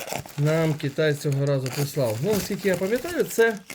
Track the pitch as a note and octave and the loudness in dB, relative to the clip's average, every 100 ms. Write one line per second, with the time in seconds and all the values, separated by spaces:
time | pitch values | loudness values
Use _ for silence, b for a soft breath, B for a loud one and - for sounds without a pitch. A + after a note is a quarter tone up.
0 | - - - - D3+ D#3+ D#3+ D3+ C#3+ D3+ | -8 -8 -8 -2 2 2 2 0 -2 0
1 | D#3 C#3+ D3+ C#3 C#3+ C3+ B2+ C#3+ C#3+ D3 | 2 2 0 0 2 0 -2 -2 -2 0
2 | A#2+ A2+ F#3 G#3 - G3+ G3+ E3+ F#3+ B3 | 0 0 0 0 0 -2 0 0 0 -2
3 | E4+ E4 - - A3+ G3+ - | -2 -2 0 4 2 2 -10